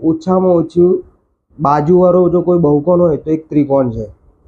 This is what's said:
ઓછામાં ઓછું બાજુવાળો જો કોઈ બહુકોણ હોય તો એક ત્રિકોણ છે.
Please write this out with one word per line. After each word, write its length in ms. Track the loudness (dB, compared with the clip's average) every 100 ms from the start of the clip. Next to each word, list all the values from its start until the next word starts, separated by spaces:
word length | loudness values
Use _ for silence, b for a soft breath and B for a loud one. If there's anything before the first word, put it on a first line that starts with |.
| -4
ઓછામાં 480 | -4 -2 0 0 0
ઓછું 300 | -2 0 0 0 -6 _ _ _ _ -6
બાજુવાળો 640 | -2 0 2 2 4 2 0
જો 80 | 0
કોઈ 180 | 0 0 2
બહુકોણ 340 | 0 0 0
હોય 220 | 0 -2
તો 60 | -4
એક 120 | -6 -4
ત્રિકોણ 460 | -2 0 0 -2
છે. 120 | -6 -12 -16 _ _